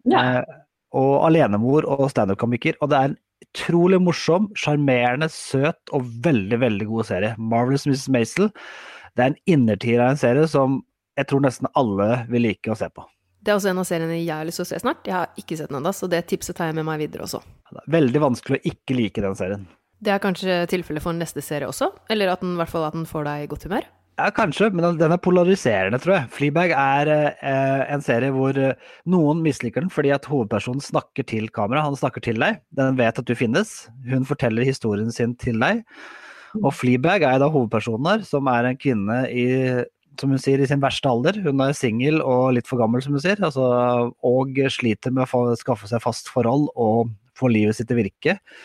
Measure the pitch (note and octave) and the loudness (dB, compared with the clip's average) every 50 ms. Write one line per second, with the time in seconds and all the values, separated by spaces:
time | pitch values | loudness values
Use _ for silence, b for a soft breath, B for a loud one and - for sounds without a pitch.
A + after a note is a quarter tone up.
0 | - B3 F#4+ E4+ B2+ B2+ B2 B2 - - - - _ _ _ _ _ - - C3+ | 0 2 4 4 4 2 0 0 -2 -4 -12 -20 _ _ _ _ _ -4 0 2
1 | C3+ C3+ C#3 C#3+ D#3 E3 D#3+ D#3+ C3+ G#2 G#2 G#2 A#2 B2+ C#3+ D#3 - D3+ C#3 C#3 | 2 4 4 4 4 6 6 6 4 4 2 2 2 4 2 2 2 0 0 0
2 | C3+ C#3 - - G#2+ F#2+ G2 - A#2+ A#2 B2 A#2 - D#3+ - - D3+ C#3 D3 C3+ | 0 0 2 0 0 0 0 -2 0 -2 -2 0 -2 -2 -2 -2 0 2 2 2
3 | C3+ C#3+ - - _ _ _ _ - _ - - - - E3 E3+ F3 F#3 F#3+ F#3 | 2 0 -2 -6 _ _ _ _ -20 _ -12 -8 -4 0 2 4 4 6 4 4
4 | F#3 F3 D3 - - - E3 F#3+ G#3+ G3+ G#3+ - - D3+ D3 D3 C#3+ C3+ B2+ B2 | 4 2 0 0 2 2 2 2 2 -2 -4 -4 -2 0 0 2 2 2 2 2
5 | A#2+ B2 B2 C#3+ D#3+ D#3+ - - - - - C3+ C#3 D#3 - _ _ - - C#3 | 2 0 0 0 -2 -4 -6 -8 -10 -4 -2 0 0 0 -2 _ _ -6 -4 -4
6 | B2+ A#2+ A2+ A#2+ A#2 E3+ C#3 G#2+ F#2 G2+ A#2+ A#2 C3 A#2 G#2 G2 G#2+ G#2 A2+ A2+ | -4 -4 -8 -2 0 2 2 2 2 0 0 0 2 0 0 -2 -4 -4 -4 -4
7 | G#2+ - F#2+ F2+ G#2 G#2+ G#2+ G2+ A2+ A2+ A#2 A#2 B2 B2+ C#3 C#3 - D3 C3 C3+ | -4 -2 -2 -2 -2 -2 -4 -6 -4 0 0 0 2 2 0 0 0 0 -2 -2
8 | - C3+ C3 A#2+ A2+ - - F3 G3+ G#3+ B B B B B B B B B B | 0 0 2 2 2 0 0 0 0 0 B B B B B B B B B B
9 | B B B B2 B2 C3+ D#3 _ - F#3+ E3+ C#3 A#2+ A2 G#2 G2 - A#2+ A#2 A#2+ | B B B 0 2 2 0 _ 0 2 4 4 4 4 2 0 0 2 2 4
10 | A#2+ B2+ C#3 C#3+ C3+ A#2+ B2 D3 D#3 D#3 D3+ C#3 C3+ C3 C3+ - - _ _ _ | 4 4 2 2 2 2 4 4 2 2 2 2 2 2 0 -2 -6 _ _ _
11 | _ _ - C#3 C#3 - C#3 C3+ C#3 B2+ - - C3 - - D3 C3 G#2+ G2 G2 | _ _ -6 -6 -2 0 0 2 2 2 0 -2 -6 -2 0 0 0 2 2 0
12 | G2+ A2 B2 A#2+ A#2 A#2+ A#2+ A#2+ A#2 G#2+ F#2+ - - A2+ A2 - - D#2+ - - | 2 2 0 0 -2 -2 0 0 2 0 -2 -2 -4 -6 -4 -4 -6 -8 -8 -16
13 | - _ _ _ _ _ _ _ G3+ G#3 G#3 G3 G3+ F#3+ F#3 F#3 F#3 - F3 E3 | -20 _ _ _ _ _ _ _ -2 0 0 2 2 0 0 -2 -2 -2 -2 -4
14 | E3 E3 E3 E3+ E3+ E3+ D#3 D#3 D#3+ E3+ - - F3+ - - - - C4 - - | -2 -4 -4 -4 -4 -4 -6 -6 -8 -8 -8 -8 -8 -6 -6 -4 -4 -4 -6 -4
15 | - G3+ F#3 F3+ E3 - - - - - E3 D#3+ C#3+ - C#3+ C3 D3 F3+ G3 - | -6 -6 -4 -4 -4 -6 -8 -18 -12 -10 -10 -10 -8 -8 -8 -4 -4 -4 -4 -4
16 | G3+ F3+ F3 E3 E3+ - F#3+ - - - F3 - E3+ D#3+ D#3 D#3 D#3 D#3+ D#3 D3+ | -4 -2 -2 -2 -2 -4 -6 -6 -6 -10 -8 -6 -4 -4 -4 -4 -4 -4 -4 -4
17 | D3+ - - - - - - - - - - _ _ _ - - - - D#3+ E3 | -6 -8 -8 -10 -10 -10 -10 -12 -12 -14 -20 _ _ _ -20 -16 -6 0 2 4
18 | D3 A#2+ B2+ D3 D3+ C3+ A#2 - - - C#3 - - - - _ - - C3 B2 | 4 4 4 4 2 2 0 0 -2 -4 -4 -2 -2 -6 -8 _ -6 -4 -2 0
19 | A2+ F#2+ - A2+ G2+ F#2+ F#2+ - F#2 F#2 G2+ G#2 F#2 E2+ _ _ _ _ _ - | 0 -2 -2 -2 -4 -4 -4 -4 -4 -6 -6 -8 -10 -16 _ _ _ _ _ -6
20 | G#3 G#3 G3 G3 - G3 F3 - G3 F#3 F3+ F3 F3 E3+ F#3+ F3+ E3+ - D3+ D3+ | -2 -2 0 0 0 -2 -2 -2 -2 -2 0 0 0 -2 -2 -4 -4 -4 -8 -6
21 | - F3 E3 E3+ E3 - - D3 - - D3+ C#3+ C#3 - - - C4 F#4+ G4+ - | -4 -4 -4 -4 -6 -6 -8 -10 -8 -6 -6 -6 -4 -6 -4 -2 -4 -4 -4 -8
22 | _ - A3 G#3+ G3 F#3 F#3 - F#3+ F3+ F3 E3+ E3 - - E3 D#3 D3+ - E3 | _ -4 -2 0 0 0 0 -2 -4 -4 -4 -4 -4 -4 -2 -4 -4 -4 -4 -6
23 | D#3+ - - D#3 D3 D3 D3 D3 D3 D3 D3 - - D#3 G3 C#4+ - - _ _ | -8 -6 -6 -6 -4 -4 -6 -6 -8 -10 -10 -12 -8 -6 -6 -6 -6 -8 _ _
24 | _ _ - - D3+ G3+ - - A3 D#3+ - - G3+ A3 F#3 E3+ E3+ F3 E3+ D#3 | _ _ -6 -2 -2 -2 0 0 0 0 2 2 0 2 2 2 2 2 2 2
25 | E3 D#3 F3 F3 - F#3 F3+ F3+ F3 F3+ G3 - - B2+ G#2 F#2+ F#2+ G2 A#2+ B2+ | 2 2 2 2 2 4 4 4 6 4 2 2 2 2 2 2 2 0 0 0
26 | - F3 G3 F3 B2 G#2 - - C#3 D3 C#3+ E3+ F#3 F3 D3 C3+ C#3 C#3 C#3 C#3+ | 2 2 2 2 0 -4 -4 -2 -2 0 2 2 2 2 2 2 2 2 2 2
27 | D3 D3+ D3+ D3+ D3 D3 - - - C3+ C3+ C3+ C3+ C3+ C3+ C#3 C3 - D3 C#3 | 2 2 2 2 2 0 -2 -4 -4 -2 0 0 0 0 0 0 -2 -2 -4 -4
28 | - - B2 A#2 C3 C#3 C3+ C3 C3+ C3+ C#3 C#3 C3+ C3+ C3 B B B B B | -2 0 0 0 0 0 0 0 0 0 0 0 0 0 -2 B B B B B
29 | B E3+ F#3 F3+ D3+ C#3+ D#3 E3+ D#3+ D#3 C3+ - A#2+ A#2 - - F3+ F#3+ - D#3+ | B 0 2 4 4 2 2 2 0 0 -2 -2 -4 -4 -4 -4 -4 -2 -2 0
30 | C#3 C#3 C#3 C#3 - - D3 C3+ A2 G#2 A#2 G2+ - B2+ B2+ C#3+ - - - C#3+ | 0 2 0 0 -2 -2 -2 -2 0 0 -2 -4 -4 -4 -6 -6 -6 -4 -4 -4
31 | - _ - - B2+ - A2+ A2 A2 A2 - A2+ G#2 G2+ C3 D3+ D3+ C#3+ C#3 - | -4 _ -8 -8 -6 -4 -4 -6 -6 -6 -4 -4 -2 -2 0 -2 -2 -2 -4 -2
32 | D#3 B2 - B2+ - A#2+ A2 A2+ D3 G3+ A3+ - _ _ D3 C3+ C3 C3 C3 B2+ | -4 -4 -4 -4 -6 -4 -2 0 0 0 -2 -4 _ _ -4 -2 0 0 2 2
33 | A#2 A2+ - C3 A#2+ - A#2+ - B2+ A2 B2+ F3+ G#3+ - - - - - A2+ C3 | 2 0 0 -2 -4 -4 -2 -2 0 0 0 0 -2 -2 -8 -20 -20 -20 -20 -14
34 | B2+ B2 C3 B2+ C3+ C3+ C#3+ - C3+ A#2 A2 A#2 B2+ C3+ C3+ - - A2 G#2 G2+ | -6 -4 -2 -2 -2 -2 -2 -2 0 0 0 0 0 0 -2 -2 -2 -2 -2 -2
35 | A2 A#2 - - A#2 A#2+ B2 - - B2+ A2+ A2 C3 E3+ G#3+ A#3+ - B B B | -4 -4 -2 -2 -2 -4 -4 -4 -4 -4 0 0 2 2 0 -2 -4 B B B
36 | B B B B B B B B B B B A3 G3+ C#3 - - B2 B2 B2+ B2 | B B B B B B B B B B B -2 -2 -2 -2 0 2 2 2 4
37 | C3+ E3+ G3 G3+ D3+ B2+ C3 C3+ C#3 D3+ D#3 C#3 A#2+ G#2 A#2 G#2+ - A#2+ A2+ A2+ | 2 2 2 4 4 4 4 4 4 4 4 2 0 2 0 -2 -2 -2 -4 -2
38 | C#3+ F3 G#3 A3+ F#3 - - C#3 C#3 C3 B2 A#2 A#2+ B2+ B2+ - - C#3+ A#2+ G#2 | 0 0 0 0 -2 -2 -2 0 0 2 2 2 2 0 -2 0 0 0 0 0
39 | G2 G#2 A#2 B2+ C3 - A#2+ B2 A#2+ B2 C3 C3 C3 B2+ B2+ B2 A#2+ - _ _ | 0 0 0 -2 -2 -2 -2 0 0 2 2 2 0 0 0 -2 -2 -4 _ _
40 | _ _ - - C#3 C#3 C3+ C3 - C#3 C#3 C3+ C#3 C3 C#3+ C#3 C#3 B2+ - - | _ _ -12 -4 -2 0 0 0 2 2 2 2 2 2 2 0 0 0 -2 0
41 | - C3+ A#2+ A#2 C3 F3 G3+ G#3+ F#3 D3 C3+ C3+ C3+ C3+ C#3+ - - A#2 G#2+ A#2 | 0 0 0 2 0 0 0 0 -2 -2 0 0 0 0 0 -2 -2 -2 0 0
42 | B2+ D3+ D#3 D#3 C3+ C3 B2+ B2+ B2+ C3 B2+ A#2+ - - C3 A#2+ A2+ A2 A#2+ C3 | 0 0 0 0 0 2 2 2 4 2 2 0 0 -2 -2 0 0 2 0 0
43 | C3 C#3 C#3+ C#3 D3 F#3 G#3 G3+ F#3 D#3 C3 C3+ C3 B2 B2 B2 B2 B2 B2 A#2+ | -2 -2 -4 -2 0 0 0 0 0 -2 0 0 0 2 2 2 2 2 2 0
44 | A#2+ A#2+ - - - B2 B2 C3 C3 C3+ C3 C#3 C3+ C3+ - - B2 A2+ G#2+ - | 0 -2 -4 -2 0 2 2 2 0 0 0 0 0 0 -2 -2 0 0 -2 0
45 | - C3 C3 C3 C3 - - B2 A#2+ A#2+ A#2 - - - A#2 G2+ G#2 G2+ A#2+ A2+ | -2 -2 0 0 -2 0 0 0 2 0 -2 -2 -2 -4 -4 -4 -4 -4 -4 -2
46 | - B2 - - - - - B2+ A2+ A#2 C3 D3 D3 - - B2 A#2 G#2+ A2+ A#2+ | -2 -2 -4 -4 -10 -4 -2 0 2 2 2 2 0 -2 -2 -2 0 2 2 2
47 | A2+ A#2 G#2+ - _ _ _ - C3 B2 A2+ G#2+ G#2+ G#2+ G#2+ - A#2 - B2 A#2 | 0 -2 -6 -14 _ _ _ -2 0 2 4 4 4 2 0 -2 -2 -2 0 0
48 | G2+ F#2+ _ _ - D3+ G3 - B B B B | 0 -2 _ _ -2 -2 -2 -2 B B B B